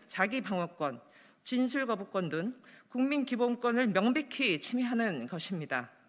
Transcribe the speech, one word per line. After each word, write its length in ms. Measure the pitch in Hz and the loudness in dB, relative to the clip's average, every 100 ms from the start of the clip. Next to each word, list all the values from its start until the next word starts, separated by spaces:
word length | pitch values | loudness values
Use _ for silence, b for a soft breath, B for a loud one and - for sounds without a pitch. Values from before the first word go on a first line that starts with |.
| - | -8
자기 320 | - 202 262 | 0 0 0
방어권, 640 | 196 185 170 - 147 120 - b b b | -2 -2 -2 -2 -4 -4 -14 b b b
진술 420 | - 247 254 277 254 | -4 0 0 0 0
거부권 440 | 202 196 196 170 | -2 -2 -2 0
등 260 | 156 208 254 B B B | -2 -4 -6 B B B
국민 380 | 247 269 285 254 | 0 2 2 0
기본권을 640 | 233 240 240 240 233 247 | 0 2 2 2 4 4
명백히 760 | 185 220 269 294 - 254 151 | 4 4 2 -2 -2 0 0
침해하는 640 | - 247 240 233 220 143 120 | -2 -2 0 0 0 -2 -4
것입니다. 600 | 170 - 180 147 127 123 - | -6 -4 -6 -4 -4 -4 -14